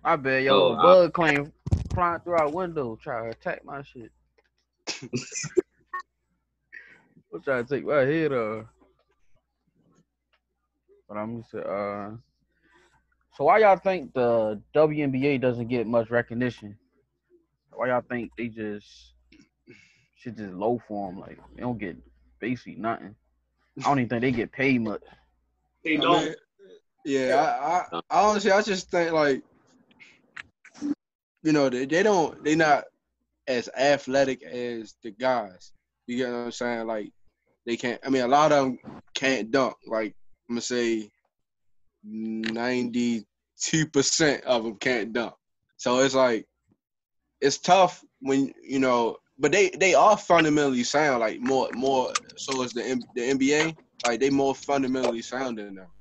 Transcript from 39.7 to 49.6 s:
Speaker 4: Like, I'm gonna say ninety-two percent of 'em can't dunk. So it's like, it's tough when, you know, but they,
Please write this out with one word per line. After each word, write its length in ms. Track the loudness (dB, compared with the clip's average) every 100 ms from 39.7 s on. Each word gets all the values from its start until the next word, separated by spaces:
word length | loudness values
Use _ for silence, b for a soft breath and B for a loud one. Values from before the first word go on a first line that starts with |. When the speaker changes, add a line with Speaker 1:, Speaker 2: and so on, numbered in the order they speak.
| -4 -6
Speaker 4:
Like, 260 | -6 -6 -10 -20 -20 _
I'm 60 | -8
gonna 60 |
say 480 | -4 -2 0 -2 -6 _ _ _ _ _ _ _ _ _
ninety-two 1800 | -14 -10 -8 -6 -6 -4 -2 -2 -2 -2 0 -2 -6 _ _ _ -2 0 2
percent 560 | 2 2 2 2 0
of 220 | 0 0 -2
'em 100 | -4
can't 380 | -2 -2 -2
dunk. 200 | -4 -6 -8 _ _ _ _
So 220 | 0 4
it's 160 | 4 4
like, 300 | 2 2 -6 _ _ _ _ _ _ _ _ _
it's 180 | -2 0
tough 440 | 4 6 6 0 -20 _
when, 340 | -2 0 0 -6
you 180 | -6 0
know, 360 | 2 2 0 -4 _ -2
but 160 | 0
they, 160 | 4